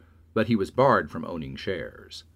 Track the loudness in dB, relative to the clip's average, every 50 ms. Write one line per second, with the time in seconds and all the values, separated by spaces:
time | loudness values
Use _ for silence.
0 | -20 _ _ _ _ _ -2 0 2 2 2 2 2 0 2 4 4 6 6 4
1 | 2 -2 -8 -10 -8 -8 -8 -8 -8 -10 -10 -8 -6 -6 -6 -6 -8 -10 -14 -18
2 | -20 -20 -20 -20 -20 _ _